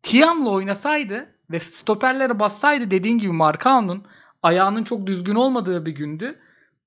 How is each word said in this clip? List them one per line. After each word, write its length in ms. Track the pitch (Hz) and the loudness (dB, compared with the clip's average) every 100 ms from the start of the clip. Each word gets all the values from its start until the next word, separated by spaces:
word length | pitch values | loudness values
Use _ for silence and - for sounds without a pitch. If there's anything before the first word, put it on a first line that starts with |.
Tiam'la 460 | - 247 320 339 240 | 2 4 6 4 0
oynasaydı 840 | 196 190 196 285 302 214 220 294 _ - | 0 -2 -4 -2 -2 -4 -10 -12 _ -10
ve 80 | 165 | -10
stoperlere 800 | - - - 208 262 269 262 214 | -8 -8 -4 0 0 0 -2 0
bassaydı, 520 | 208 202 285 285 220 | -2 0 0 0 0
dediğin 260 | 185 208 233 | 0 0 0
gibi 140 | 196 | 0
Marcao'nun 760 | 165 151 151 254 254 190 190 - - _ _ | 2 2 2 2 4 2 -6 -12 -20 _ _
ayağının 400 | 170 180 196 220 | 2 4 2 0
çok 240 | 214 226 196 | -4 -6 -4
düzgün 280 | 185 180 214 | -4 -2 2
olmadığı 500 | 262 247 185 175 160 | 2 0 -2 -4 -6
bir 60 | |
gündü. 480 | 143 147 156 247 311 _ _ _ _ | -6 -8 -8 -10 -12 _ _ _ _